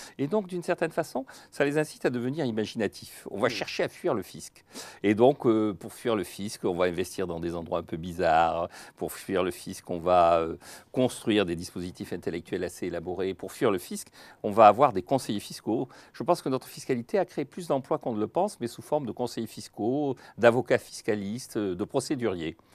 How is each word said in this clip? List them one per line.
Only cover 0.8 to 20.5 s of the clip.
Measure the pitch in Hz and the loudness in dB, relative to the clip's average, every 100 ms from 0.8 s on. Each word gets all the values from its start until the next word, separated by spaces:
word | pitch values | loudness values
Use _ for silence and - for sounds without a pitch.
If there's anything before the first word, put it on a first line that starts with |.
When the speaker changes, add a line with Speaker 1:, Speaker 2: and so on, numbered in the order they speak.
| 160 | -2
Speaker 1:
façon, | 165 160 247 269 - - | -2 -4 -6 -10 -16 -10
ça | - | 0
les | 143 147 | 2 2
incite | 151 - | -2 -2
à | 165 | -2
devenir | 123 120 151 | 0 -2 -2
imaginatifs. | 131 110 104 117 98 - - - - | -2 -2 -2 -2 -2 -4 -18 -16 -10
On | 98 | 0
va | 120 | 0
Speaker 2:
Hmm. | |
Speaker 1:
chercher | 110 - - | 0 -6 -4
à | 160 | -4
fuir | - 180 | -2 -2
le | 117 | -2
fisc. | - - - _ _ - - - | -4 -12 -16 _ _ -16 -16 -2
Et | 101 107 | 2 6
donc, | 123 143 | 6 6
euh, | 123 110 107 | 4 4 2
pour | 90 110 | -2 -10
fuir | - 123 | -6 -2
le | 107 | -2
fisc, | 90 - 101 - | -2 -8 -10 -4
on | 110 87 | -2 2
va | |
investir | 90 85 92 - 92 | 2 2 -4 -4 -4
dans | 82 | -4
des | 85 85 | -4 -6
endroits | 82 85 | -4 -4
un | |
peu | 82 85 | -4 -8
bizarres. | 87 85 87 78 82 82 87 - - - | -6 0 4 6 4 2 -4 -8 -18 -10
Pour | 85 | -8
fuir | - - 95 | -8 -4 0
le | 90 | 0
fisc, | - - 95 - | -4 -12 -12 -8
on | 90 | -4
va, | 85 90 85 85 | 4 6 6 4
euh, | 82 82 - - - | 2 -6 -12 -20 -8
construire | - 127 - - 104 90 | 0 0 0 0 2 2
des | 85 | -2
dispositifs | 90 95 90 - 98 | -6 -8 -10 -10 -10
intellectuels | 90 95 85 - 90 | -6 -6 -6 -6 -6
assez | 90 - 92 | -6 -6 -6
élaborés. | 85 82 90 95 | -6 -6 -4 -4
Pour | 92 95 | -4 -10
fuir | - 123 | 0 2
le | 95 | 2
fisc, | - - - - - - | -4 -12 -12 -20 -20 -6
on | 107 | 0
va | 101 107 | 10 10
avoir | 104 139 | 10 4
des | 95 | 2
conseillers | - 135 - 104 | 0 -2 0 -6
fiscaux. | - - - 117 131 - - | -6 -10 -4 -2 -4 -10 -18
Je | - | -6
pense | 123 175 | 0 0
que | 147 | 0
notre | 131 - | -6 -6
fiscalité | - - 127 113 202 | -12 -4 -4 -2 -2
a | |
créé | 175 - | -2 -6
plus | 139 - 165 | -8 -8 -4
d'emplois | 143 - 156 | -2 -2 -4
qu'on | 135 | -2
ne | 107 | -4
le | 104 | -2
pense, | - 208 - | 0 -2 -4
mais | 117 | -10
sous | - | -8
forme | - 151 127 | -4 -4 -2
de | 98 | -6
conseillers | 123 - 113 | -6 -6 -8
fiscaux, | - - - 107 143 143 123 - - | -10 -14 -4 -2 0 -2 -6 -10 6
d'avocats | 117 | 6